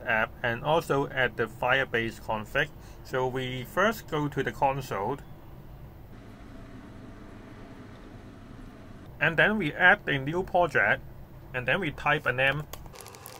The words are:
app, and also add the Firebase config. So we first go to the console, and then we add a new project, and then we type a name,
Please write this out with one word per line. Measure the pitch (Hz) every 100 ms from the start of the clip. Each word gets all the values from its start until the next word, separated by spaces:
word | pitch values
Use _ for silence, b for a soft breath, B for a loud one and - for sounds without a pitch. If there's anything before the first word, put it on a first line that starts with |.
| -
app, | 110 113 -
and | 123 117
also | 147 156 - 139 139
add | 135 123 104
the |
Firebase | 113 - 123 135 131 113 113 -
config. | - 110 107 139 151 - B B
So | - 131 131
we | 131 127 127
first | 123 - 208 226 -
go | 151 147
to | 143
the | 127
console, | - 139 135 131 104 104 143 - - - - - - - - - - - - - - - - - - - - - - - - - - - - - - - - - - - - - - - -
and | 147 156
then | 170 214
we | 151
add | - 180 202 -
a | 143
new | 135 175
project, | 185 180 170 120 104 131 - - - - -
and | 127 123
then | 165
we | 160
type | - 147 151
a | 139
name, | 127 135 147 151 - - - - - -